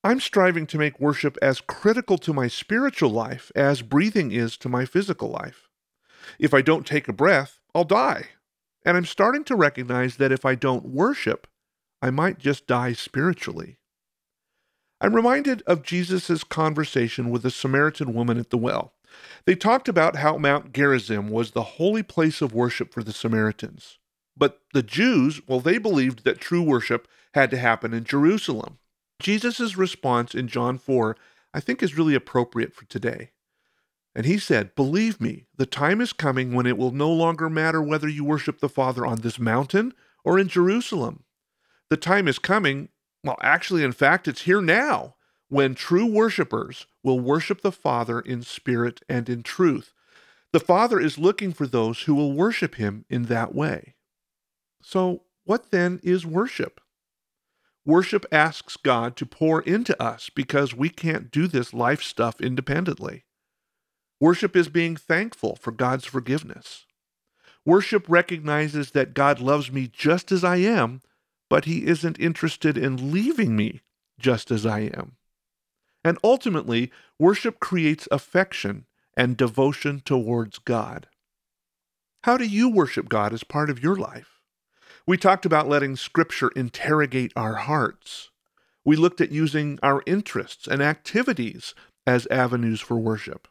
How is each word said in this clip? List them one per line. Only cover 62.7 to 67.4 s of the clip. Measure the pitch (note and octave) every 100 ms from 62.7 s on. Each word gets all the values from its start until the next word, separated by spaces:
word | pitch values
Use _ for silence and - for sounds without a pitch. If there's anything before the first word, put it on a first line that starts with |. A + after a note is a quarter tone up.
| D3 F3+ - - - _ _ _ _ _ _ _ _ _ _
Worship | D#3 F3 G#3
is | F3+ D#3+
being | E3 E3 D#3+
thankful | - E3 A3+ - G#2+ -
for | -
God's | A2+ B2+ C3 -
forgiveness. | C3+ A#2+ C#3+ D#3 - - - _ _ _ _ _ _